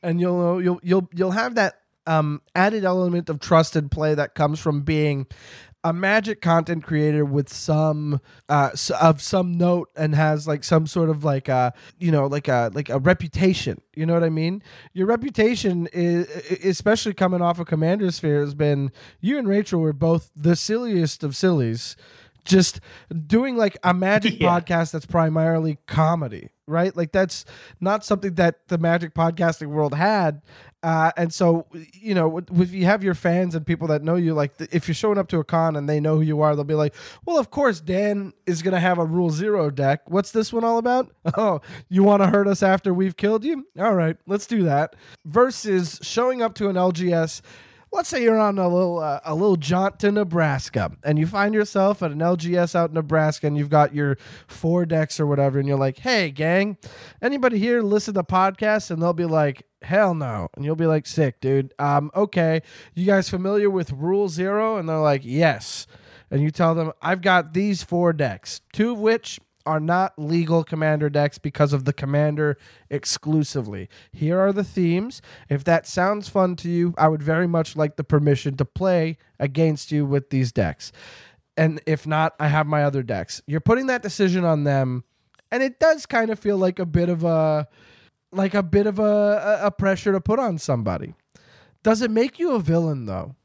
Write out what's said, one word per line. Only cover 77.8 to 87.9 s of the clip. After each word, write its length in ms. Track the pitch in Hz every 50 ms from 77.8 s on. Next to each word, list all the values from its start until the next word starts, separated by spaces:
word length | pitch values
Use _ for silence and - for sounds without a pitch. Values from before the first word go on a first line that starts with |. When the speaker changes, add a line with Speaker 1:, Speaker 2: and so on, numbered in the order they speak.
| 156 151 147
Speaker 1:
the 80 | - 151
permission 520 | _ - 151 147 147 143 131 - 143 135 135
to 60 | 143
play 540 | - _ - 185 190 185 175 160 160 160 _ _ _ _ _
against 500 | - 143 135 147 165 160 151 143 - -
you 160 | 151 147 147
with 240 | 139 139 143 135 _
these 220 | - 135 131 120 -
decks. 400 | - 101 82 71 _ - - _ - - - - - - - _ _ _ _ _
And 240 | - 160 160 160 156 -
if 220 | - 156 147 -
not, 280 | 156 156 151 160 160 - _
I 80 | 151 151
have 180 | 143 156 156
my 180 | 147 151 151 147
other 180 | 147 139 139 127
decks." 400 | 117 113 95 85 - - - _
You're 140 | - 143 160
putting 260 | - - 226 254 269
that 160 | 262 254 247 -
decision 420 | 208 - - 208 185 175 185 175
on 200 | 170 160 151 147
them, 400 | 143 139 139 135 127 127 123 120 _ _ _ _ _ _ _ _ _
and 120 | - 240 269
it 180 | 269 254 _
does 260 | - 320 311 311 -
kind 240 | - - 240 226 220
of 80 | 220 208
feel 200 | - 208 202 190
like 200 | 190 185 180 -
a 80 | 185
bit 220 | 170 151 170 170 175
of 160 | 175 165 165
a, 420 | 170 165 160 156 156 151 151 147 - _ _ - _